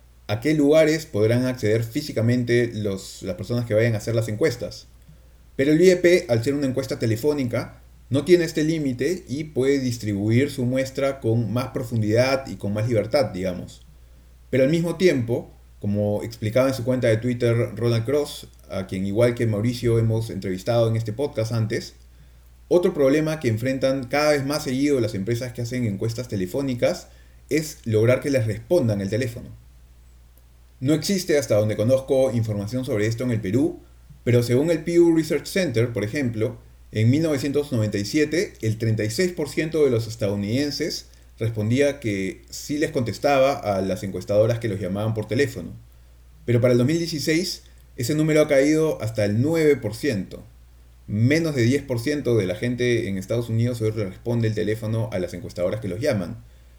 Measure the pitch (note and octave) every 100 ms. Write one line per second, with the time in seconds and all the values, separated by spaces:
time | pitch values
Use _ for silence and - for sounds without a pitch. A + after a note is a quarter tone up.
0 | - - - G#2+ D3 D#3 C#3+ D#3 D#3 D#3
1 | - G#2 A2 A#2+ B2+ B2 G#2+ A2+ A2+ D3
2 | D3 A#2+ A2+ B2 A#2 A#2+ A#2 G#2+ G#2 F#2+
3 | - - F#2+ F2+ G#2 A#2+ A#2 G#2 A#2 G#2
4 | - A#2 A2+ G#2+ D#3+ - G2+ - - -
5 | - - - - - - C#3+ D#3 F#3 F3+
6 | F3 F3+ - A#2 B2+ C#3+ C3+ B2 A#2 -
7 | A#2 A#2 D3+ D3 B2+ A#2 F3 - - -
8 | - C3+ D3 F3 D#3+ D#3+ D#3 E3 C#3 A#2+
9 | C#3+ F#3 - C#3 D#3 B2+ C3+ C#3+ B2+ A2+
10 | G#2+ G2 G#2+ A#2 C#3+ - B2 C3 C3 -
11 | C#3 C#3 A2+ A#2 G#2+ A#2+ A#2 C#3 A#2 A2+
12 | G#2 A2+ C3 C3+ - F#2+ G2+ G#2+ A#2 A2
13 | G2 D3 G#2 F#2 F#2 F2+ - - - -
14 | - - - - - - C3+ E3 E3+ D#3+
15 | F3+ C#3 A2+ C3+ - - - - G#2 G2+
16 | G#2 G#2 G#2 - G#2+ B2 C3+ A#2+ A#2 B2+
17 | A#2+ G#2+ B2 A#2+ A#2+ A#2 A2 G#2 A#2+ A#2
18 | A2+ D3 D3 - - - - F#2+ F#2 F#2+
19 | G2 G2+ A#2+ A#2 A2+ G#2 A#2 A#2 A#2+ A2+
20 | A2+ A2 A2 F#2 G2 F#2 - A#2 A2+ A2+
21 | A2+ G#2 C#3+ - A2+ A#2 G#2 C#3 - -
22 | - - - - - - - F3 F#3 D3+
23 | C3+ D3+ D#3 D#3 B2 A2 C3 C3+ C3+ C3+
24 | A#2+ C#3+ D3+ D3 C3+ D3+ C#3 C3 C#3+ C#3
25 | G#2+ F#2+ G2 A#2 B2+ - A#2 B2+ A2+ F#2+
26 | A2+ A2+ B2 G2+ F#2 C3+ C#3 A#2+ C3 F#3
27 | - - - - - D3+ D#3 - A#2 G#2+
28 | A#2 C3 D3 C3+ A2 G#2 - F3 A#2 G2+
29 | G2 G#2+ B2+ - C#2 - - - - -
30 | - - - - - - - - C3 D#3
31 | F3 G3 F3+ D3 B2 G#2+ G#2+ G#2 A2+ C3
32 | - C3 C3 A#2 A2 G2+ G2+ B2+ B2+ G#2+
33 | A2 A2+ B2+ G#2 F#2 A#2+ E3 - - -
34 | - - B2+ A#2+ A#2 B2 D#3+ E3 F3 E3+
35 | E3+ D#3+ D#3 D3 - G3 E3+ A2+ A#2 A2
36 | G#2 D3 B2+ A2+ A#2 - - - - G#2+
37 | A2+ D3 E3 C#3 C#3+ C#3+ C#3+ A#2+ G#2+ G2+
38 | G2+ D3+ D3 D#3 G#3 - A2 G#2+ A2+ G#2
39 | G#2+ - F3+ F3+ D3 - D#3 D#3+ C#3 A2+
40 | A2 - G2+ G2+ G2+ B2+ D3 C#3 D3+ -
41 | - - - - A2+ A2 G#2 B2+ C#3+ C3+
42 | A2 G2 F#2+ - - - - D3 D3+ C#3+
43 | A#2 - C#3+ C3+ C3+ C#3+ G#2 G2 F#2+ F#2
44 | G2+ F#2 - G#2 A2+ A#2 A2+ F#2+ F2+ G2+
45 | A2 A2 G#2 A2+ C3+ F2+ E2 - - -
46 | - - - - - A#2+ B2 A#2+ B2 E3
47 | E3 D#3 B2 D#3+ G3 - - - - -
48 | A#2+ D3+ D#3 D3+ D3+ C#3 D3 D#3 D#3 -
49 | A2+ A2 G#2 G#2+ D3 E3 D3+ C3 A2 -
50 | D3 G2+ - - - - - - - -
51 | - G#2 A#2 D#3+ E3 C3+ A#2 C#3 - A#2+
52 | B2+ D3 B2+ A2+ F#2 F2+ B2 A#2+ B2 A#2
53 | G2 F#2+ F#2+ A#2 A#2 A2 A#2+ A#2 A2 G#2+
54 | G2 F#2 A#2 A#2+ A2 G#2 G2 A2 A2 A2
55 | G#2+ F#2 F2 F2 F2 - F2 - F#2+ F2
56 | D3 G#2+ E2+ - - - -